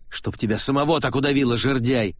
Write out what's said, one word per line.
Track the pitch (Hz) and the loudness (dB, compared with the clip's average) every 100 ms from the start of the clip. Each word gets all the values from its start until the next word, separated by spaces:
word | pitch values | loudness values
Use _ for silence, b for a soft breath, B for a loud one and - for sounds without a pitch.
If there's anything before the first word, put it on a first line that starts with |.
| - | -14
Чтоб | - - - | -10 -8 -4
тебя | 110 107 | -2 0
самого | - 139 147 156 | 0 0 2 2
так | 131 131 | 0 0
удавило, | 143 139 127 117 | 2 2 2 2
жердяй!» | 135 131 117 127 101 | 0 0 2 2 0